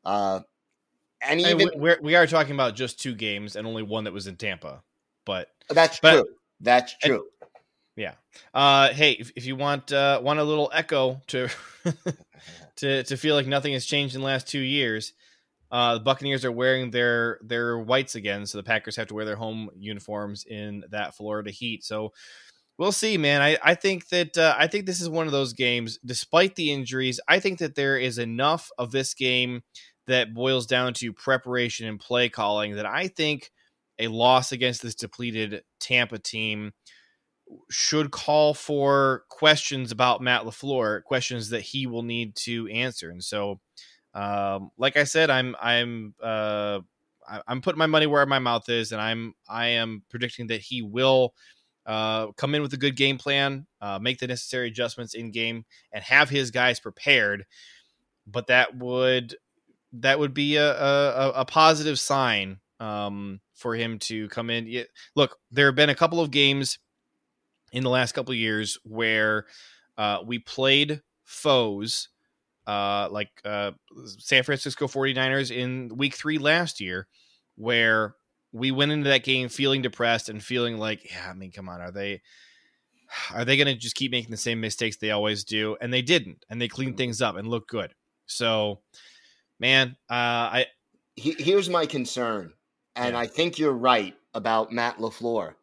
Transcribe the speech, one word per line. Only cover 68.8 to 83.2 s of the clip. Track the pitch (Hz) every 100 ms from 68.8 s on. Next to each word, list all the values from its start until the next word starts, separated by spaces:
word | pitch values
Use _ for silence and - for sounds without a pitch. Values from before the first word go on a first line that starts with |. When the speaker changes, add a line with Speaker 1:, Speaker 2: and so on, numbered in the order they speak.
Speaker 2:
where, | - 110 113 110 110 107 - - - _ _ -
uh, | 104 101 104
we | 120
played | - - 131 139 147 151 _ _ _
foes, | - 151 131 113 101 113 - - _ _ _ _ _ -
uh, | 101 101 101 98
like, | 104 104 _ 104
uh, | 104 101 - _ - 120
San | 101 - 135
Francisco | 127 139 143 - 135
forty-niners | 139 135 131 131 135 127
in | 120 123 127 123 113
week | 139 -
three | 151 156
last | 143 165 170 -
year, | 95 90 92 _ _ _ _ -
where | 110 117 113 110 107 _ _ _ _
we | 113 131
went | 131 143
into | 151 139
that | 135
game | 135 131 123
feeling | - 135 135
depressed | 127 - 117 113 -
and | 107
feeling | - 123 120 113
like, | 110 107 -
"Yeah, | - 92
I |
mean, | 92 95
come | 95 92
on, | 90
are | 87
they, | 98 101 95 _ - - _ _ _ _ _ _ -